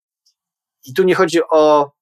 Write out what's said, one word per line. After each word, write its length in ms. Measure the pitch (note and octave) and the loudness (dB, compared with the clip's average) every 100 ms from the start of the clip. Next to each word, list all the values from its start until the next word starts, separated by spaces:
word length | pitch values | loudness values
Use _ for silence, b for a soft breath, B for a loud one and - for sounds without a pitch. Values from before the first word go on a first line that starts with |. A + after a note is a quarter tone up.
| _ _ _ _ _ _ _ _ | _ _ _ _ _ _ _ _
i 100 | - | -12
tu 80 | C3 | -4
nie 120 | F#3 | -2
chodzi 260 | D#3+ F#3 E3 - | 0 -2 -2 -2
o 400 | D#3+ D3+ D3+ C#3+ _ | 0 2 2 -2 _